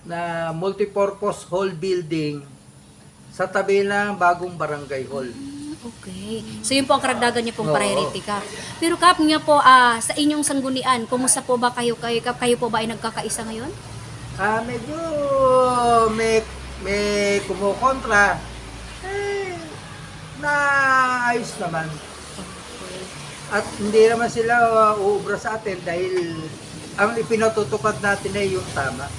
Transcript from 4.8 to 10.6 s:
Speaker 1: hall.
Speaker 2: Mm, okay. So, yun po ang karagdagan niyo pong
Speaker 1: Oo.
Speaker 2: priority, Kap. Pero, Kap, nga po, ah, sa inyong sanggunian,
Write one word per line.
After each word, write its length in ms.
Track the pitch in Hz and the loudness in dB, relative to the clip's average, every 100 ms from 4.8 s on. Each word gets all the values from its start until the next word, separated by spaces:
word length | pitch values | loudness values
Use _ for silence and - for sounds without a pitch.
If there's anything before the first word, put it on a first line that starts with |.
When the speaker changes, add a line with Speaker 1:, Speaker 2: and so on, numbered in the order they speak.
| 139 135 123 | -6 -8 -6
Speaker 1:
hall. 240 | 135 127 | -6 -8
Speaker 2:
Mm, 480 | 117 139 143 208 311 | -10 -12 -12 -12 -12
okay. 640 | 240 226 196 185 202 220 220 214 214 | -14 -14 -14 -12 -8 -8 -8 -8 0
So, 80 | |
yun 160 | 269 269 | 0 4
po 80 | 285 | 2
ang 80 | - | 2
karagdagan 400 | 233 240 233 233 | 0 0 0 -4
niyo 80 | |
pong 160 | 226 185 | -4 0
Speaker 1:
Oo. 80 | - | 2
Speaker 2:
priority, 400 | 202 196 190 190 196 | 2 0 -2 -4 -6
Kap. 160 | 202 - - - - | -6 -6 -12 -12 -2
Pero, 160 | 330 339 | 0 6
Kap, 240 | 349 359 | 6 6
nga 160 | 311 311 | 4 4
po, 240 | 311 294 | 6 8
ah, 400 | 254 254 247 226 | 10 10 8 4
sa 160 | - - | -2 2
inyong 240 | 294 294 | 2 2
sanggunian, 640 | 294 277 | 0 0